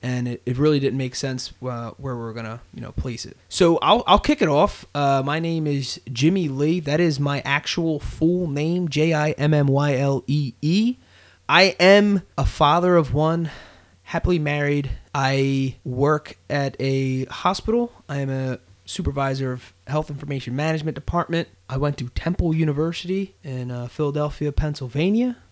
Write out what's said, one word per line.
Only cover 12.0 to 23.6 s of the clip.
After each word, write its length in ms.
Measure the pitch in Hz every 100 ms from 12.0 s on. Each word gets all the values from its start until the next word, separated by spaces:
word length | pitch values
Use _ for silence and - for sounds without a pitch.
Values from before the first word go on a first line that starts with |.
| 208 202 - -
a 80 |
father 520 | 139 - 147 165 180 175
of 180 | 143
one, 360 | 139 156 165 160 - - - _ _
happily 340 | - 170 175 180
married. 500 | 147 147 143 147 139 - -
I 640 | 143 135 135 135 135 135 -
work 520 | - 127 139 151 - - _
at 240 | 143 139 -
a 460 | 135 135 131 131 131
hospital. 680 | - 180 190 - 233 240 - _
I 100 | 139
am 100 | 135
a 280 | 135 131 127 _ - -
supervisor 680 | - 165 143 139 135 135
of 200 | 127 - _ -
health 240 | 147 147
information 460 | 143 143 139 123 127
management 380 | 156 160 151 143
department. 500 | - 170 160 165 - _ _
I 80 | 131
went 220 | 147 143
to 100 | 123
Temple 460 | - - 175 175
University 800 | 160 160 143 160 170 175 190 196 _
in, 260 | 151 127